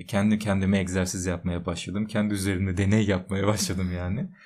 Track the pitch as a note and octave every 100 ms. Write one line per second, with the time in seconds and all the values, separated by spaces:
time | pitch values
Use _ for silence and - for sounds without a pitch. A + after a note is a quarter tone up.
0 | - G2+ G#2 G#2 G#2+ F#2+ F#2+ G2 E2+ F#2+
1 | F2+ G2 F2+ F2 F2+ F2 F2 E2+ - G2
2 | G#2+ G#2+ G#2 G2+ G2 F#2 G2 F2+ F#2+ A2
3 | G2+ F#2 - G2 G2+ G2+ - F#2 F#2 F2+
4 | F2+ G#2 F#3+ -